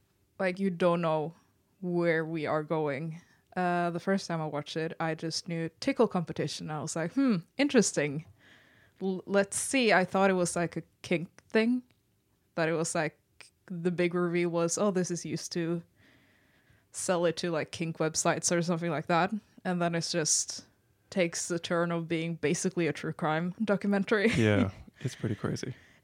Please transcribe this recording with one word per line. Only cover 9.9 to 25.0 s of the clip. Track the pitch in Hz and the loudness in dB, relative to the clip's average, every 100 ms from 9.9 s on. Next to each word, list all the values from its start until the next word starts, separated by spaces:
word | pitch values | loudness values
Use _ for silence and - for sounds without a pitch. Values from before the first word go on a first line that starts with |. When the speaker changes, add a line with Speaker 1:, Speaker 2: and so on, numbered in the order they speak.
Speaker 1:
I | 175 | 6
thought | 180 190 190 | 4 4 4
it | |
was, | 185 175 - | 4 2 0
like, | 165 170 | -2 -4
a | - _ | -10 _
kink | - 175 175 - _ | -2 -2 -2 -12 _
thing. | 226 226 254 - _ _ _ _ _ _ - | 0 2 0 -4 _ _ _ _ _ _ -2
That | 160 | 0
it | |
was, | 165 165 | 0 0
like, | 175 156 - _ _ - _ - | 0 -2 -4 _ _ -20 _ -12
the | 175 175 | -4 -2
big | 170 175 | 0 0
reveal | 175 175 175 175 | 2 0 2 0
was, | 170 170 - | 2 0 2
"Oh, | 208 | 2
this | 185 175 | 2 0
is | 175 | -4
used | 160 - - | -4 -6 -6
to | 175 165 170 - _ _ _ _ _ _ _ _ _ _ | -4 -2 -2 -6 _ _ _ _ _ _ _ _ _ _
sell | - - 175 170 | -8 -2 2 2
it | 160 | 0
to, | 180 | -2
like, | 160 - | -2 -4
kink | - 165 165 | -4 -6 -2
websites | 156 160 170 160 - | -2 0 0 2 2
or | 175 | 0
something | 170 165 170 | 0 -2 -2
like | 147 - | -4 0
that." | 170 185 208 - - | 2 2 -2 -10 -10
And | 190 180 | -4 -2
then | 170 | 0
it's | 170 165 | 0 -2
just | 175 147 - - - - _ _ _ _ | -2 2 0 0 -8 -14 _ _ _ _
takes | 196 170 - - | 0 0 0 -4
the | 170 | -4
turn | - 170 170 | -2 0 0
of | 170 165 | 0 -2
being | 170 165 165 | -2 -2 -2
basically | 147 165 190 175 160 | 0 0 0 0 0
a | |
true | - - | -2 -6
crime | - 156 156 180 - | -4 0 0 -2 -2
documentary. | 220 196 202 202 190 220 214 | 0 2 2 0 2 2 4
<laughs> | 170 | 4
Speaker 2:
Yeah, | 110 104 98 - - _ | 4 6 2 -2 -16 _